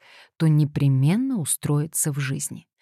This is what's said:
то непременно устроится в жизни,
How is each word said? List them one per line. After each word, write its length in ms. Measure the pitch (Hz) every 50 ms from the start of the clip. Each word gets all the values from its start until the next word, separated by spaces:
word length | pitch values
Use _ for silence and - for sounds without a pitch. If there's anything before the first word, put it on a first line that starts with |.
| _ - - - - _ _
то 100 | - 165
непременно 920 | 156 151 151 151 143 - 143 143 139 135 131 135 151 185 233 262 269 262 202
устроится 720 | 143 - - - - - 147 147 147 165 - - - 156
в 80 | 139 147
жизни, 480 | 139 131 135 139 - - - 165 - _ _ _